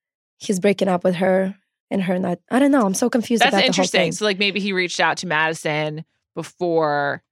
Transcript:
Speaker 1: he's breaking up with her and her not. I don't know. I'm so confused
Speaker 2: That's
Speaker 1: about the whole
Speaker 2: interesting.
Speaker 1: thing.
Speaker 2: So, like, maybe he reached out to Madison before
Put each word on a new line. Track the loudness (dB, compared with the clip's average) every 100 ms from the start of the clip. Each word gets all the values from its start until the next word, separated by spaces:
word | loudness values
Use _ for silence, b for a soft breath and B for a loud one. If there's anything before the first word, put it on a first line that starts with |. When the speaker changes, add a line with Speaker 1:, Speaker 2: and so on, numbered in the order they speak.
| _ _ _ -12
Speaker 1:
he's | -4 0
breaking | 0 2 0
up | 0
with | 0 0
her | 2 2 0 -6 _ _ -6
and | -4
her | -2 -2
not. | -2 -6 -2
I | 2
don't | 4
know. | 4
I'm | 2
so | 0 0
confused | 0 0 2
Speaker 2:
That's | 2
Speaker 1:
about | 4
the |
whole | 2
Speaker 2:
interesting. | 2 0 2
Speaker 1:
thing. | 0
Speaker 2:
So, | 0 -2
like, | 0
maybe | 0 -2
he | -2
reached | -2 -2 0
out | 0 0
to | -2
Madison | 0 0 -2 -4 -2 -4 -6 -14 _ _
before | -12 -12 -6 0 2 2 0 -2 -4 _